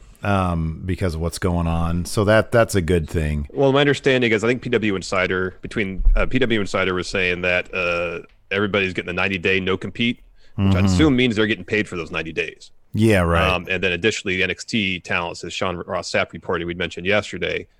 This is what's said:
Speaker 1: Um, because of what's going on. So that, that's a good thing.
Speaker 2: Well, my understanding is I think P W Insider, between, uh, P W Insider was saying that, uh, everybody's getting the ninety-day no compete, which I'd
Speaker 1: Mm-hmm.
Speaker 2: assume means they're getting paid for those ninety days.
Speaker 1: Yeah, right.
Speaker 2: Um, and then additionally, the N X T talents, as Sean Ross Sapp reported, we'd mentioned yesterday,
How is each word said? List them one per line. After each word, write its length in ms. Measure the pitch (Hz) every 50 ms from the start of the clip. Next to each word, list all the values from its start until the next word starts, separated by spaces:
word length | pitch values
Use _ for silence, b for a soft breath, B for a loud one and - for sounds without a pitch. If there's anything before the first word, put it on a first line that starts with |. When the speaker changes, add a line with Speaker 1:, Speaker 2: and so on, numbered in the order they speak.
| - - - - -
Speaker 1:
Um, 600 | 101 101 95 92 90 87 82 82 80 80 82 92
because 300 | 92 90 - 101 90 78
of 60 | 80
what's 180 | 82 82 - -
going 300 | - 92 87 85 85 82
on. 380 | 82 82 85 82 85 87 85
So 180 | - - 113 104
that, 260 | 98 110 110 101 -
that's 240 | - 117 113 - -
a 60 | 101
good 280 | 85 80 90 87 78 -
thing. 380 | - 85 78 76 76 73 71 - -
Speaker 2:
Well, 200 | - 139 135 135
my 100 | 139 143
understanding 500 | 143 135 - - 143 131 127 123 117 110
is 100 | 104 104
I 60 | 117
think 140 | 127 120 120
P 80 | 120
W 260 | 117 110 107 107 95
Insider, 580 | 92 87 - 101 95 92 90 92 92 92 92 - -
between, 420 | - - - 120 104 95 95 87 - - -
uh, 100 | - 95
P 120 | 87 - 127
W 200 | 127 110 117 107
Insider 340 | 98 87 - 98 92 95 92
was 120 | 90 87 -
saying 340 | - 101 90 90 90 90 90
that, 300 | 90 90 90 90 - -
uh, 500 | 92 90 87 87 85 87 85 85 85 87 - _ _ _ -
everybody's 420 | 98 98 104 101 92 104 95 92 87
getting 140 | 98 -
the 60 | 90 87
ninety-day 480 | 90 92 98 98 92 82 101 95 95
no 160 | 92 92 95
compete, 440 | 95 - 101 - - 120 120 123 - - - - b b b b
which 120 | b 98 95
I'd 60 | 95
Speaker 1:
Mm-hmm. 80 | 90 95
Speaker 2:
assume 300 | 98 92 90 156 156 131
means 200 | 123 127 127 107
they're 100 | 104 110
getting 180 | 104 110 92 90
paid 240 | - 110 107 104 -
for 80 | 92
those 140 | 87 80 78
ninety 220 | 87 80 80 82 80
days. 380 | 87 82 - - - - - - - - _ -
Speaker 1:
Yeah, 280 | 104 110 110 104 92
right. 280 | 87 85 85 82 82 95
Speaker 2:
Um, 180 | 92 87 87 82
and 120 | 95 90 92
then 100 | 92 87
additionally, 440 | 85 87 110 - - - 101 90
the 60 | 92 92
N 80 | 92
X 140 | 87 - -
T 360 | - - 117 101 95 90 87
talents, 440 | - - 104 90 87 85 82 - -
as 80 | 85 -
Sean 240 | - 104 92 90
Ross 340 | 85 - - 98 90 90 -
Sapp 220 | - 104 92 - -
reported, 320 | 85 - - 92 85 85
we'd 120 | 85 85 87
mentioned 280 | 90 85 - - 87
yesterday, 600 | 92 104 107 98 - - 87 85 82 82 85 - - _ _